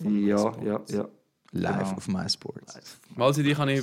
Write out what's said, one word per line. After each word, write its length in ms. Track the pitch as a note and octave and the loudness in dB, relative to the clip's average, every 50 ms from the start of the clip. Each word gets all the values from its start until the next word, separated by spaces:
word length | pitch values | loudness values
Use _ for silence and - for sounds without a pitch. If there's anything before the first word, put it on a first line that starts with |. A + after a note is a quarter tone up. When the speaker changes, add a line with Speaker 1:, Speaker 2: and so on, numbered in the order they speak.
| - | -2
Speaker 1:
on 220 | G#2 G#2 G2+ G2+ | 0 2 4 4
Speaker 2:
Ja, 100 | G2+ G#2 G#2 G#2+ | 4 4 4 4
Speaker 1:
Mike 200 | A2+ A#2 A2+ A2+ | 2 0 -2 -4
Speaker 2:
ja, 60 | G#2+ G#2 | -2 -2
Speaker 1:
Sports. 180 | G#2+ - - - | -4 -4 -4 -4
Speaker 2:
ja. 160 | G#2 - - - _ _ _ _ _ _ - - | -4 -4 -4 -8 _ _ _ _ _ _ -10 -4
Speaker 3:
Live 220 | F2 F2 - F#2+ G2 | -2 -2 0 0 0
Speaker 2:
Genau. 180 | F#2+ G2 F#2+ | -2 -2 -4
Speaker 3:
auf 120 | F#2+ - - | -6 -4 -4
MySports. 680 | F#2+ F2+ F2 - - - - - - - - - - | -2 -2 -2 -4 -4 -6 -6 -12 -12 -12 -14 -18 -20
Speaker 2:
Live. 260 | - - - - - - - - | -20 -18 -20 -20 -20 -20 -16 -2
Speaker 1:
Malsi, 260 | - A#2+ C3+ C#3+ D3+ C#3+ | 2 2 4 4 4 2
dich 120 | C#3+ D3 | 2 2
kann 120 | D3 C#3+ C3+ | 2 2 2
ich 120 | C3+ C3+ | 2 2